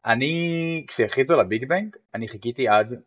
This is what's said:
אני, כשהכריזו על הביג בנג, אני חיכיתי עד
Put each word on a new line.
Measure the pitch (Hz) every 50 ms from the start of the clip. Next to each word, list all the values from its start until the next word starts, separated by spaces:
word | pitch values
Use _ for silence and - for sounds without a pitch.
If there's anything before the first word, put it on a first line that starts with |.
| _
אני, | 113 113 120 135 147 165 170 170 170 165 165 165 165 165 160 147 -
כשהכריזו | - - 113 107 - - - 139 175
על | 139
הביג | 101 92 107 113 127 135
בנג, | 170 190 214 214 - - _ _ -
אני | 110 113 107
חיכיתי | - 101 - 120 120 - 127 110
עד | 104 107 107 110 120 117 _